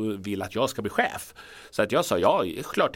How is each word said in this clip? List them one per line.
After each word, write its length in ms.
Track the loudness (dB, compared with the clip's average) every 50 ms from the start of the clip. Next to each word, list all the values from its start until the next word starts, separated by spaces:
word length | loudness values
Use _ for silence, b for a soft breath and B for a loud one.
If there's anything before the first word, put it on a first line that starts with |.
| -4 -4 -4 -4
vill 220 | -4 -6 -4 -4
att 140 | -4 -4 -2
jag 140 | 0 0 0
ska 120 | -2 -4
bli 100 | -6 -2
chef. 420 | 0 0 0 0 -2 -8 -12 -14 B B B B B B B B
Så 120 | 0 0
att 100 | 2 2
jag 140 | 2 2 2
sa, 120 | 2 2 4
ja, 240 | 6 6 6 4 2
det 160 | 0 -4 -6
är 40 | -8
klart 260 | -2 0 2 2 2 2